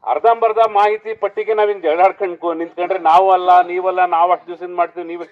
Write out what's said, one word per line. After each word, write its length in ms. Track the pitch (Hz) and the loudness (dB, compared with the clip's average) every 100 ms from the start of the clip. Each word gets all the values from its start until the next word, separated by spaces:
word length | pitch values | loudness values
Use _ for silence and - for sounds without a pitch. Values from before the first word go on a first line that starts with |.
ಅರ್ಧಂಬರ್ಧ 540 | - 135 226 233 226 214 | -4 0 2 2 0 2
ಮಾಹಿತಿ 560 | 226 202 214 214 220 | 2 2 2 0 -8
ಪಟ್ಟಿಗೆ 400 | 220 202 214 208 | -6 -6 -6 -4
ನಾವ್ 140 | 214 208 | 0 0
ಹಿಂಗ್ 140 | 202 | 0
ಜಗಳಾಡ್ಕೊಂಡ್ 560 | 165 160 190 196 196 170 | -2 2 2 0 -8 -6
ಕೂ-, 200 | 170 165 | -6 -6
ನಿಂತ್ಕೊಂಡ್ರೆ 400 | 165 170 175 185 | -8 -6 -6 -2
ನಾವು 340 | 165 170 190 | 4 4 4
ಅಲ್ಲ, 340 | 185 180 180 175 | 2 4 4 4
ನೀವಲ್ಲ, 380 | 180 185 185 | -2 -4 -2
ನಾವ್ 280 | 180 165 175 | -2 2 2
ಅಷ್ಟ್ 140 | 175 170 | 0 -4
ದಿವಸದಿಂದ 300 | 175 180 175 | -14 -10 -4
ಮಾಡ್ತೀವಿ, 300 | 170 170 165 | -4 -4 -12
ನೀವ್ 180 | 170 170 | -12 -14